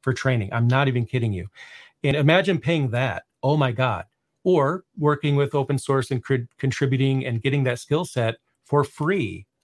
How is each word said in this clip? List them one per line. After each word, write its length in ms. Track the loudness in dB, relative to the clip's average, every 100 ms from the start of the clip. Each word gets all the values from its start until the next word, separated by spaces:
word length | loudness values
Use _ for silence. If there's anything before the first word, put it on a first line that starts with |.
for 120 | -4
training. 400 | 0 0 0 -2
I'm 140 | 0 2
not 220 | 2 2
even 180 | 0 -2
kidding 260 | -2 -2
you. 140 | -4 -8 -14 -20 -20 -20 _
And 140 | -2 2
imagine 420 | 4 4 4 0
paying 320 | 0 0 0
that. 320 | -2 -2 -4 -12 -4
Oh 160 | 0 2
my 140 | 0
God. 360 | 0 -2 -2 -8 _ _ _
Or 420 | 2 2 2 0 -8 -2
working 380 | 0 2 0 0
with 180 | 0
open 240 | 0 -2 -4
source 320 | 0 -2 0
and 100 | -4
cr-, 280 | -2 -4 -4 -4
contributing 640 | -4 0 0 2 0 0
and 160 | -2 -2
getting 220 | 0 0
that 160 | 0 -2
skill 260 | -2 -2
set 340 | -2 -2 -2 -4 _ _
for 180 | -2 0
free. 640 | 0 -2 -2 -2 -4 -8 -16 _